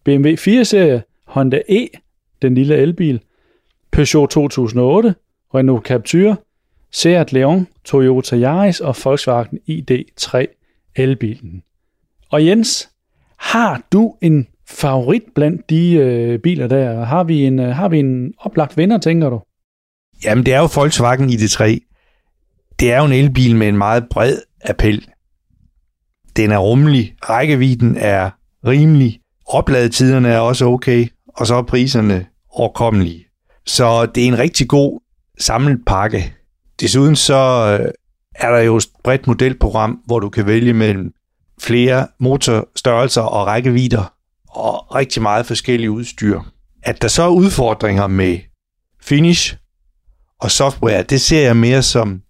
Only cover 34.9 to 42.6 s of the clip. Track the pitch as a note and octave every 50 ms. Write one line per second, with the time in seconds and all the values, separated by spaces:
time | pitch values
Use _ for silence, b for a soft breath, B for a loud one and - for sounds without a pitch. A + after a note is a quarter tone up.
34.9 | - - - _ _ _ _ _ _ - - - A2 A#2 C#3 C#3+ C3 - - -
35.9 | G2+ F#2+ G2+ A2 A2+ G2 E2 - - - _ _ _ _ _ _ _ - - G#2
36.9 | A#2 C3+ C#3 D#3 D3+ C#3 - - C#3 C3+ C3 C3 B2+ A#2+ A2 G#2 G#2 G#2 A#2+ -
37.9 | - - _ _ _ _ _ _ - - - A#2+ A#2+ A#2 A#2 A2+ A2+ A2+ - -
38.9 | _ _ - B2 C3 C3+ - C3 A#2 G#2+ C3 C3 B2 - - G#2 G#2 A2 A2 A2
39.9 | - - _ A#2 A#2 A2+ G2 G2+ - A#2 G2+ G2+ A2 A2+ A#2+ A#2+ A#2 A2+ A2 G#2+
40.9 | G2+ F#2+ F2+ E2+ - _ _ _ _ _ _ _ _ - - - A#2 A#2+ B2 C3
41.9 | B2+ C3 - - _ - B2+ C3 C3+ C#3+ - B2+ A2+ A2